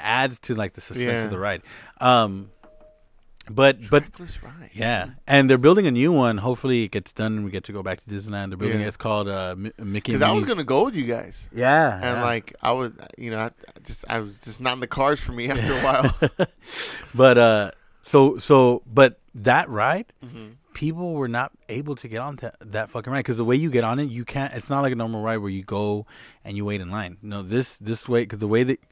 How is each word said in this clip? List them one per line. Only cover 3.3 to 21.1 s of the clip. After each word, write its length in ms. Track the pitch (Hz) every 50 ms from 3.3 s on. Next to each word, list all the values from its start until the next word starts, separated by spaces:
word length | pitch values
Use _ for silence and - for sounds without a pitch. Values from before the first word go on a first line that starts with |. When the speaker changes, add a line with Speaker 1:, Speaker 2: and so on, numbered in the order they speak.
| - - - -
Speaker 1:
but, 400 | 110 113 135 139 135 113 120 107
but 140 | 147 147 143
Speaker 2:
Trackless 400 | - - - 175 160 - - -
ride. 260 | - 139 175 160 - -
Speaker 1:
yeah, 380 | - 117 117 120 98 92 - - - -
and 240 | - 139 139 135 131
they're 80 | 135 127
building 300 | 127 151 180 214 196 156
a 40 |
new 200 | 123 120 135 165
one. 260 | 175 143 127 117 110 101
Hopefully 460 | 98 127 127 - - 131 127 117 110
it 80 | 95
gets 200 | - 104 95 -
done 220 | - - 110 110 110
and 100 | 107 104
we 40 | 98
get 120 | 95 95 -
to 60 | - 101
go 80 | 101
back 180 | 92 95 92 -
to 80 | _ 110
Disneyland. 400 | 104 98 98 107 104 101 98 98
They're 80 | 95 90
building 240 | 104 110 113 107
Speaker 2:
Yeah. 60 | 104 104
Speaker 1:
it's 100 | - -
called, 300 | - 113 107 104 101 98
uh, 280 | 98 95 92 90 92 92
Mi-, 140 | 101 110 - -
Mickey 340 | 110 101 101 107 - - 113
and 80 | -
Speaker 2:
'Cause 60 | 143 170
I 20 |
was 120 | 190 208 175
Speaker 1:
Minnie's. 100 | 254 226
Speaker 2:
gonna 100 | 175 147
go 220 | 131 135 170 214
with 100 | 277 226
you 100 | 160 127
guys. 440 | 117 117 113 - - - - - -
Speaker 1:
Yeah, 420 | - 113 123 131 143 156 160 135 104
Speaker 2:
And 80 | 92 92
Speaker 1:
yeah. 200 | 123 123 120 120
Speaker 2:
like, 300 | 120 117 113 - - - -
I 100 | - 120 120
was, 180 | 127 127 113 - - - - - -
you 140 | 123 117
know, 80 | 110 110
I, 60 | 110
I 340 | 117 _ _ - - - - -
just, 220 | - - - - -
I 120 | 117 113
was 200 | 107 101 98 -
just 220 | - 117 110 113
not 120 | 127 127 123
in 60 | 131
the 80 | 123 -
cards 320 | - 135 135 143 147 139
for 120 | - -
me 180 | 123 120 120 131
<laughs> 0 |
after 240 | 135 120 113 - 135
a 80 | 123 120
while. 640 | 135 135 131 131 123 - - - - - - 180 -
Speaker 1:
<laughs> 0 | _ _ _ - - - - - - - - - -
But, 220 | 120 131 131 123 120
uh, 340 | 120 113 110 104 101 95 - _ _ _ _ _ _
so, 340 | - - 143 135 143 - -
so, 460 | - - 147 135 127 123 120 117 -
but 340 | 127 110 135 135 123 - _ _ _ _
that 320 | 117 101 127 123 151 175 -
ride, 440 | 120 104 107 131 160 196 233 _ _ _ -
Speaker 2:
Mm-hmm. 260 | 120 135 117 110 107 117 135 _ _ -
Speaker 1:
people 400 | - 147 156 160 170 180 175